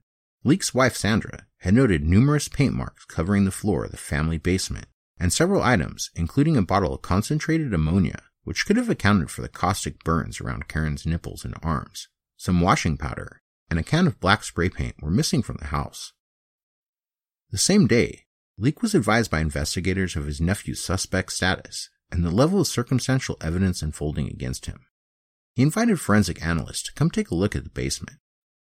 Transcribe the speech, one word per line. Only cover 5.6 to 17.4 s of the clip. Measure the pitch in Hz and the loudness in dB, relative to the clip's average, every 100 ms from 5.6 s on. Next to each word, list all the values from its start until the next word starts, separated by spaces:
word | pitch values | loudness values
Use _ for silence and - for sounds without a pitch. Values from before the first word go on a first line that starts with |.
items, | 117 113 64 - - | 2 2 0 -6 -10
including | - 82 - 151 143 | -6 -2 2 2 2
a | |
bottle | 87 95 90 | 2 2 0
of | 65 | -2
concentrated | - 90 - 151 - 160 147 | -2 0 0 -2 0 -2 0
ammonia, | 87 78 95 82 - - _ | 0 2 2 2 -2 -16 _
which | - 104 - | -8 -4 0
could | 214 | 0
have | 240 | 0
accounted | - 101 104 69 | 0 2 2 0
for | - | -6
the | 58 | -12
caustic | - 87 98 - - | -4 -2 -2 -6 -6
burns | - 82 - - | -2 0 -2 -8
around | - 58 - | -8 -8 -6
Karen's | 78 78 71 80 | -4 -2 -2 -4
nipples | 82 - - | -4 -6 -10
and | - - | -10 -8
arms, | 80 76 - - - _ _ - | -4 -4 -6 -16 -18 _ _ -8
some | - 90 | 0 4
washing | 90 123 87 71 | 4 4 0 -2
powder, | 78 - - - _ _ - | -6 -8 -12 -18 _ _ -4
and | 82 | -4
a | |
can | 78 - 180 | 0 2 2
of | - | 2
black | 90 101 | 0 0
spray | - - 80 | -2 -4 -2
paint | - 62 - | -2 -8 -6
were | - | -2
missing | 104 160 156 | 0 0 -2
from | - - | -4 -8
the | 76 | -6
house. | 71 69 - - _ _ _ _ _ _ _ _ _ _ _ _ _ | -6 -6 -10 -18 _ _ _ _ _ _ _ _ _ _ _ _ _